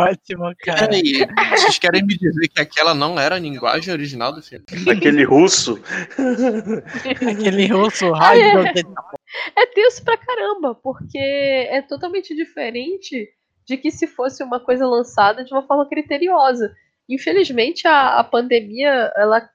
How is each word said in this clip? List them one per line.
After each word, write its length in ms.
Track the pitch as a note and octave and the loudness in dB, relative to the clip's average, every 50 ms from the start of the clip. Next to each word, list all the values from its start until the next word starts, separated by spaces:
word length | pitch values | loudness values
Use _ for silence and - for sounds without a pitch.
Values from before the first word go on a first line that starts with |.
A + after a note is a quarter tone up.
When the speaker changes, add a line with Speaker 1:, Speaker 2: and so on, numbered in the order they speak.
| F3 F3+ | 4 2
Speaker 1:
ótimo, 420 | G3+ - _ - F#3+ F3 F3 F3 F3 _ | 0 -2 _ -12 -10 -8 -8 -8 -10 _
cara. 200 | - F3+ E3 G#3+ G#3+ A3 | -6 -4 0 0 0 2
Speaker 2:
Peraí, 380 | G#3 F#3+ D#3+ C#3+ C3+ - - - G#3 - G#4+ - | 2 2 2 2 2 0 0 0 0 -2 -2 0
vocês 280 | - - F4+ - - - | 2 2 2 2 2 2
querem 240 | - F3 F3 F#3+ G3+ | 0 2 2 2 0
me 120 | G3+ G3 | 0 -2
dizer 320 | E3+ F#3 D#3+ E3 D3+ E3+ - | 0 0 -2 0 0 -2 -2
que 100 | - E3 | -2 -2
aquela 320 | D3 - - D3+ D#3 E3 D#3 | -4 -2 -2 0 0 2 2
não 240 | C#3 C#3+ D#3+ F3+ | 0 -2 -2 -2
era 180 | D#3 C3+ D#3 F#3 | 0 0 0 -2
a 40 | F#3 | -2
linguagem 540 | E3 D3 C#3 B2 A#2 A2+ B2+ E3 D#3+ F#3 F3 | -6 -8 -8 -4 -2 -2 -2 -2 -4 -4 -6
original 400 | D3 D3 C#3+ C3+ A#2+ A#2 C3+ D3+ | -6 -6 -8 -6 -6 -6 -6 -6
do 80 | D#3 | -8
filme? 240 | - - - - - - F#3 F3 F#3 - | -16 -20 -20 -20 -18 -14 -10 -4 0 0
Speaker 3:
Aquele 320 | A3+ F#3+ - D3 D3 D3 C3+ | 0 2 4 2 4 4 4
russo? 560 | B2 B2+ D3 F3+ F#3+ - - - B2+ A2 G2 - - - F#3 F3 - - | 4 6 6 6 6 4 0 -2 -4 -6 -8 -8 -10 -10 -10 -10 -10 -6
Speaker 1:
<laughs> 340 | - C4+ B3+ A#3+ G#3 B3+ B3+ G#3+ A3 - G3 A3 D#3 - - - A#3 - C4 B3+ - B3+ A#3 | -4 -2 -2 -2 0 0 -2 -2 -2 -6 -6 -8 -8 -8 -12 -12 -10 -6 -6 -6 -4 -2 -4
Aquele 360 | G#3 G3+ A3 F#3+ F#3+ G3 F#3+ | -2 0 -2 0 2 2 2
russo 460 | F#3+ A#3 F#3+ G#3 A3 - - F#3 F3 D#3+ | 2 2 2 2 0 0 -2 -2 0 2
Speaker 4:
Ah, 220 | D#3 E3 F#3+ A#3+ | 4 6 8 8
é. 140 | A#3+ G#3 G#3+ G3+ | 8 8 8 6
Speaker 1:
rádio. 400 | F#3+ F3+ - - F3+ E3+ - F#3+ - - - - - _ _ - - - - - | 6 4 2 0 -2 -4 -6 -12 -16 -16 -16 -18 -20 _ _ -12 -12 -12 -4 0
Speaker 4:
É 80 | - B4 | 0 0
tenso 360 | - - G4 A4 B4 - - - | 2 2 2 2 2 2 0 -4
pra 140 | A#4+ A4+ | -2 -4
caramba, 580 | - - - B4 A4+ G4 G#4 G#4 G4 D4+ B3+ A3 | -2 -4 -8 -6 -4 -4 -4 -4 -4 -4 -6 -6
porque 420 | _ - C4+ B3+ - - - - | _ -8 -10 -10 -10 -12 -12 -8
é 640 | C#4 C#4 C#4 C#4 C#4 C#4 C#4 C4+ C4 B3 - - C#4 | -6 -4 -4 -2 -2 -2 0 0 -2 -2 -2 -4 -4
totalmente 540 | C#4 - D4 C#4 F4+ F4 F4+ G4 F#4 - D#4 | -4 -6 -10 -8 -8 -6 -6 -6 -6 -6 -8
diferente 920 | D4+ E4 - - D4+ C4 A3+ A#3 A#3+ B3+ E4 G4 F#4+ - - D4 B3 G#3 - _ _ _ _ _ _ _ | -8 -8 -8 -6 -8 -8 -6 -6 -8 -8 -8 -8 -10 -10 -10 -10 -10 -10 -10 _ _ _ _ _ _ _
de 120 | - C4 | -8 -8
que 120 | C4 C4+ D#4 | -4 -4 -4
se 140 | D#4 - E4+ | -4 -4 -6
fosse 380 | D4+ - - B3 C4+ C4 - C4+ | -8 -4 -6 -6 -6 -6 -8 -8
uma 160 | B3+ B3 B3 | -6 -6 -6
coisa 260 | B3 - B3 B3+ C4+ | -2 -2 0 0 2
lançada 580 | B3+ A#3+ A#3 A#3+ A#3+ - A3 G3+ G3+ A3 C4 B3+ | 0 0 0 -2 -2 0 2 2 2 2 0 -8
de 100 | B3+ C4+ | -4 -4
uma 100 | C4 C4 | -6 -2
forma 220 | - C#4 D4 C#4+ | 0 0 0 0
criteriosa. 840 | C#4+ D4+ D#4 D4 D4 D4 C#4+ E4+ F#4 F4+ D#4 C4+ C4 B3+ B3 A3 G3+ - _ _ _ _ _ _ - | -2 -4 -8 -6 -6 -4 -4 -2 0 2 2 4 2 2 0 -4 -6 -6 _ _ _ _ _ _ -10
Infelizmente, 800 | B3+ C4 - D#4+ E4+ G4+ F4 - B3+ A#3 A3+ C#4+ E4+ - - | -8 -6 -4 0 2 2 2 2 0 -2 -2 -2 -2 -2 2
a, 320 | E4 D#4 C#4+ C4+ B3+ - A#3 | 4 4 4 4 4 2 2
a 40 | A#3 | 2
pandemia, 880 | - - A#3 A#3+ B3 B3 A#3 G#3+ G#3 G#3+ B3 C#4 D4 C4+ B3+ A3 - - | 2 0 -2 0 2 0 0 0 -2 -6 -2 0 0 2 2 0 -2 0
ela 260 | G3+ G#3 G#3+ A3 A#3 A3+ _ _ | 0 2 4 2 2 0 _ _